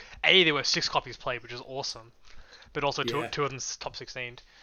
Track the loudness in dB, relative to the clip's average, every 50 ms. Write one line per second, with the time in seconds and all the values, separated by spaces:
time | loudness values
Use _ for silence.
0 | -12 -18 -14 0 4 8 8 8 8 8 6 4 2 2 2 2 0 0 0 0
1 | -2 -2 -14 -8 -6 -6 -6 -6 -6 -10 -10 -10 -10 -10 -8 -6 -6 -6 -8 -8
2 | -12 -20 _ -20 -20 -16 -16 -16 -16 -16 -20 -20 -20 -8 -6 0 0 0 0 2
3 | 0 0 0 -2 -2 -2 -2 0 0 0 -2 -4 -6 -8 -8 -6 -8 -10 -8 -10
4 | -12 -10 -10 -8 -8 -10 -10 -14 -20 -20 -20 -20